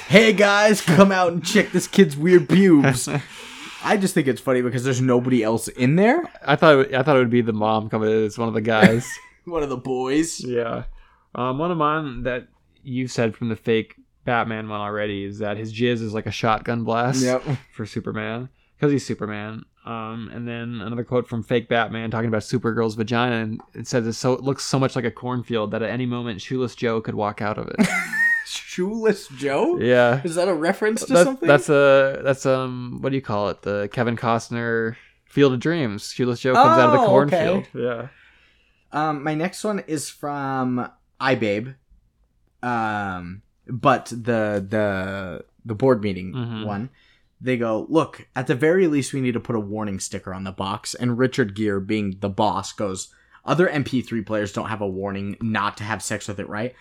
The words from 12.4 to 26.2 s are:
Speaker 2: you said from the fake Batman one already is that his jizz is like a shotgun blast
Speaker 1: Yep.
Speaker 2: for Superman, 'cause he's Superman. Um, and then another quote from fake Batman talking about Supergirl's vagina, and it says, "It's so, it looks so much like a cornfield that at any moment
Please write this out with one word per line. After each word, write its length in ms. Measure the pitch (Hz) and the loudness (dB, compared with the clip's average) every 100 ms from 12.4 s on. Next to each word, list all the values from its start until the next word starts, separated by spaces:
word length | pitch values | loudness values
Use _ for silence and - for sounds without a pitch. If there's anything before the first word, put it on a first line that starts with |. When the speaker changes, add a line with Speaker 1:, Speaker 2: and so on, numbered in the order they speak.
| - _ _ _ | -8 _ _ _
Speaker 2:
you 260 | 139 123 127 | -8 -6 -4
said 280 | - 117 - | -2 -2 -2
from 140 | 117 | -6
the 60 | 107 | -4
fake 380 | - 113 107 - _ _ | 0 0 0 -12 _ _
Batman 440 | - 117 110 110 110 | -2 -2 -2 -6 -8
one 120 | 107 | -8
already 420 | 104 104 107 101 | -6 -4 -4 -4
is 140 | 98 101 | -6 -6
that 180 | 104 104 | -6 -6
his 140 | 110 | -6
jizz 300 | 110 123 117 | -2 0 0
is 140 | 110 110 | -2 -6
like 100 | 107 | -6
a 60 | |
shotgun 520 | - 117 110 - 117 | -2 0 0 -2 -4
blast 380 | 113 113 123 131 | -2 0 0 0
Speaker 1:
Yep. 220 | 127 131 151 131 - | 0 0 -2 -6 -8
Speaker 2:
for 120 | - 107 | -12 -10
Superman, 640 | 110 110 107 107 113 127 _ _ - | -8 -6 -6 -6 -8 -10 _ _ -2
'cause 100 | 147 | 0
he's 140 | 139 - | 0 -2
Superman. 580 | 110 107 107 107 110 - _ 113 | -6 -6 -8 -10 -12 -16 _ -12
Um, 460 | 113 110 113 107 | -10 -10 -10 -12
and 140 | 117 120 | -10 -10
then 340 | 117 117 117 | -8 -8 -8
another 220 | 101 120 | -8 -6
quote 240 | 117 123 117 | -2 -2 -2
from 140 | 117 | -6
fake 260 | - 123 113 | -2 -2 0
Batman 400 | 117 110 113 113 | 0 0 -4 -6
talking 180 | 113 117 | -4 -2
about 140 | 110 | -2
Supergirl's 540 | - 123 113 110 113 110 | -2 -2 -2 0 -2 -2
vagina, 400 | 107 117 123 117 | -2 0 0 -2
and 260 | 110 113 - - | -4 -8 -12 -14
it 100 | 113 | -4
says, 220 | 127 113 | -2 -2
"It's 100 | 110 | -2
so, 160 | 127 | 0
it 80 | 127 | 0
looks 240 | 131 135 - | -2 -4 -2
so 140 | 135 | 0
much 160 | 131 135 | 0 0
like 100 | 117 | -4
a 60 | |
cornfield 580 | - 123 123 117 113 104 | -6 -6 -6 -4 -4 -2
that 140 | 110 | -4
at 80 | 110 | -4
any 160 | 120 123 | -4 -4
moment 340 | 120 | -4